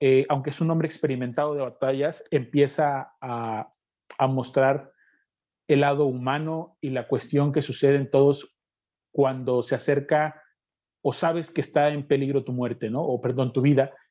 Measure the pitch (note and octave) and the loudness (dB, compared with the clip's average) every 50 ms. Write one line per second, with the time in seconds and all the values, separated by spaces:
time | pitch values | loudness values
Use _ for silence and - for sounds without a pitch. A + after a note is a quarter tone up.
0 | C#3+ C3+ C3 C3 C#3 - D3 C#3 C3 D3+ C#3 - E3 E3 E3 E3 D#3+ D3+ - - | 2 4 4 4 4 2 0 -2 -2 -6 -4 -2 -2 0 0 0 -2 -2 -4 -4
1 | - C3+ C3 B2+ B2+ B2 A#2+ - D3 D3+ D3 C#3+ C3 B2 - _ C3+ C3+ C3+ C3+ | -4 -4 -2 -4 -6 -4 -4 -2 -2 -2 -2 -4 -6 -6 -6 _ -2 -2 0 0
2 | C#3+ D#3+ D#3 - - - D#3+ C#3 B2 A#2+ - D3 C#3+ C3+ - - D3+ C#3+ C#3 C3+ | -2 -4 -4 -8 -6 -2 -2 -2 -2 0 2 2 2 4 2 0 0 0 0 -4
3 | C3 - _ _ C3+ B2+ A#2+ A#2 A#2 A2+ A2 G#2+ - - _ _ _ _ _ _ | -6 -10 _ _ -10 -8 -6 -6 -6 -6 -6 -6 -8 -10 _ _ _ _ _ _
4 | _ - - - C3 C3 C3 C3 B2 - - C#3 C3+ C3+ C#3 D3 - - _ _ | _ -14 -4 -2 0 0 0 -2 -4 0 2 2 4 4 2 0 -4 -12 _ _
5 | _ _ _ _ _ _ _ _ _ _ _ _ _ - D3 C#3 C#3+ C#3+ C#3 C#3+ | _ _ _ _ _ _ _ _ _ _ _ _ _ 0 2 4 4 2 2 2
6 | D3 C3+ B2+ B2 B2 C3 C#3+ D3+ D#3 D#3+ D#3+ D#3+ D#3 - _ _ - C3+ C3 B2 | 0 0 -2 -2 -4 -4 -4 -4 -4 -6 -6 -8 -8 -12 _ _ -8 -6 -6 -6
7 | A#2 - C3+ C3 - - C#3+ C#3+ C#3+ D3 C#3 D#3 C#3 - A#2+ - C#3+ C#3 C#3 C#3 | -4 -2 -4 -4 -2 0 0 2 2 2 2 0 -2 -4 -2 2 4 4 4 2
8 | C3+ - - C#3 C#3 C#3+ C#3+ C#3+ - - _ _ _ _ _ _ _ _ _ _ | 2 2 4 4 4 4 4 0 -4 -16 _ _ _ _ _ _ _ _ _ _
9 | _ _ - - C3+ C3 C3 C3 B2 B2+ B2 B2 A#2 - C3+ - - D3+ C#3 C#3 | _ _ 0 0 0 0 0 -2 -2 -2 0 0 0 -2 -4 -2 0 0 0 0
10 | C#3+ - D#3 D3+ D3+ D#3 - - _ _ _ _ _ _ _ _ _ _ _ _ | 0 0 0 0 0 -2 -4 -10 _ _ _ _ _ _ _ _ _ _ _ _
11 | - C#3 A#2+ - F3+ E3 E3 E3+ D#3 - - D#3 C#3 - - D3+ D3 D3 D3 D3 | -4 -4 -2 0 -2 -2 -2 -2 -6 -6 -6 -6 -6 -2 0 2 2 2 0 -2
12 | C#3 - C#3+ C3+ C#3 C3+ C3+ C3+ - - B2 B2 B2 A#2 A#2+ - A#2 G#2+ A#2 C#3 | 0 0 0 0 2 0 -2 -2 -2 -2 -4 -4 -4 -4 -4 -6 -6 -6 -4 -4
13 | - - B2+ A#2+ - B2+ B2 C3 C3 B2 - C3+ C3 D3 C#3 C3+ C3+ - - - | -2 -2 -4 -2 -4 -4 -2 -2 -2 0 0 2 2 4 4 4 2 0 -4 -12
14 | _ _ | _ _